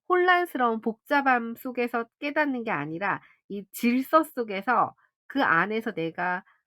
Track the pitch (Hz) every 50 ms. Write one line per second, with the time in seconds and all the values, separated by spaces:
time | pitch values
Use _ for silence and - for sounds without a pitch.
0 | _ - 359 359 359 370 359 349 349 339 - 254 247 233 226 220 - 233 220 -
1 | _ - 294 285 262 269 254 240 233 233 233 - - 262 247 247 240 240 - 233
2 | 233 - _ - 285 294 285 311 302 285 262 247 226 226 185 143 143 156 160 170
3 | 202 190 151 135 - - _ _ _ - 196 202 190 - - - - 240 240 262
4 | 262 - 320 320 311 - - 254 233 214 196 190 202 262 233 208 156 - - _
5 | _ _ _ _ _ - - 277 269 - 160 165 185 208 214 226 220 165 - 165
6 | 165 160 165 185 175 180 180 185 - _ _ _ _